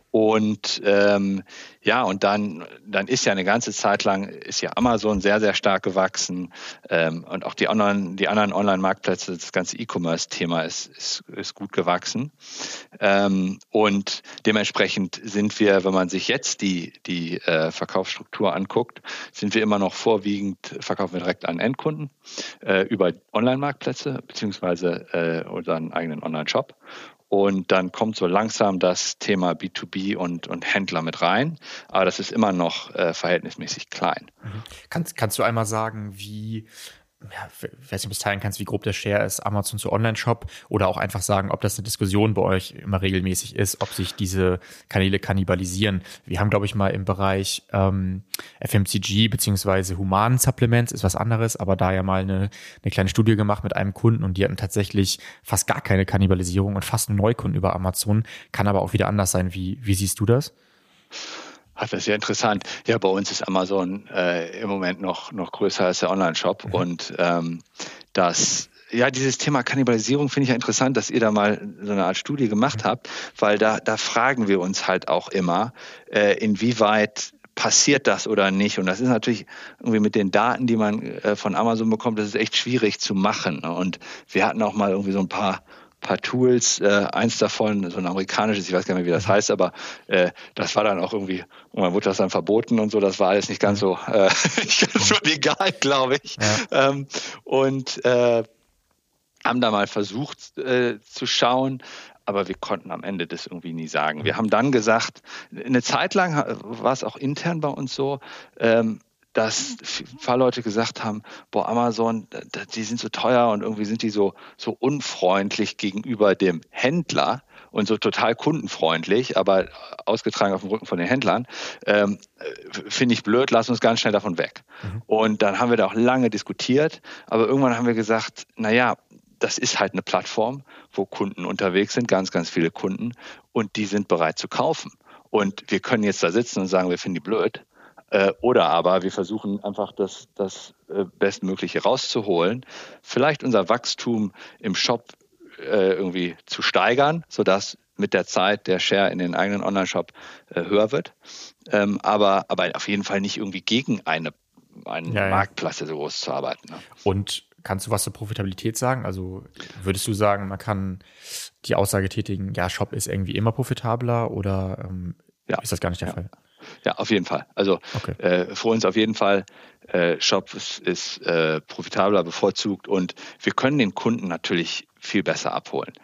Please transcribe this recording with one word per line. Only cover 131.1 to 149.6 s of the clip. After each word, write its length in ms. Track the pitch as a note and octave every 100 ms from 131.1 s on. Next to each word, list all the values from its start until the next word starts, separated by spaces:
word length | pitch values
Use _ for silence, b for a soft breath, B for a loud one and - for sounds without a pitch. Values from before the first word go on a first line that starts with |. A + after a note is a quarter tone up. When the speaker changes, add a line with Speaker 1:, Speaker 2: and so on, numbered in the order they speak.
| - G2+ G2
Speaker 1:
unterwegs 480 | F2+ G2 G2 F#2 G#2
sind, 160 | - A#2
ganz, 220 | F#2+ F#2+
ganz 180 | F#2 E2+
viele 220 | - E2
Kunden, 420 | - G2 F#2+ A2+ - B B B
und 240 | A#2+ G#2+ -
die 80 |
sind 240 | G#2 G2+ G2
bereit 300 | F2 D#2+ -
zu 100 | F#2+
kaufen.“ 440 | - C#3 D#3+ - _ B B B
Und 360 | A2 G2 - -
wir 120 | G2
können 240 | - A2+
jetzt 180 | G#2 F#2
da 80 | G#2
sitzen 300 | G#2 A#2 -
und 80 | F#2+
sagen, 200 | F#2 F2+
wir 80 | F2
finden 200 | - F2
die 40 |
blöd, 420 | - G#2+ F2+ - - B B B B
äh, 220 | G#2 G2 -
oder 260 | A#2+ A2 E2+
aber 360 | E2+ E2+ F#2
wir 100 | F#2
versuchen 500 | G2 F#2 G#2+ G#2 G2+
einfach 300 | G#2 G2+ G2+
das, 360 | - G2 - - -
das, 360 | F#2+ - - _ -
äh, 160 | F#2 F#2 -
Bestmögliche 640 | G2 - F#2+ F#2+ F2+ -
rauszuholen, 800 | G2+ C3 - B2+ G2+ E2+ F2 B2 - B B B
vielleicht 420 | - B2 C#3+ D3+
unser 240 | C3 A2 F#2
Wachstum 640 | A#2 - - B2 A2+ G#2 B B B
im 160 | A2
Shop, 380 | F#2 - A#2 - - _ _ - -
äh, 340 | - G#2+ F#2+
irgendwie 440 | F2+ F#2+ F#2 F2+ E2 -
zu 160 | -
steigern, 640 | - F#2+ G2 B2 C#3+ E3+ -
sodass 480 | - G#2+ F#2+ - - _ -
mit 180 | G2+
der 100 | G2
Zeit 440 | F2 - F#2+ G#2 -
der 100 | F2+
Share 320 | - G2 G2
in 80 | F2+
den 160 | F2
eigenen 280 | E2 G2 G2+